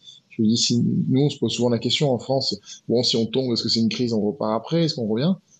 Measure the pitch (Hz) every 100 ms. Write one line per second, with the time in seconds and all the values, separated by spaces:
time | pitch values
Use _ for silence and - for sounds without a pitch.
0 | - - _ - 107 117 - 120 123 -
1 | - 131 143 - 113 - 120 117 123 -
2 | 147 120 - 135 - 101 - - - 113
3 | 123 117 113 131 131 113 117 117 113 107
4 | 123 113 101 - 110 110 - 165 160 -
5 | 107 110 156 190 _ _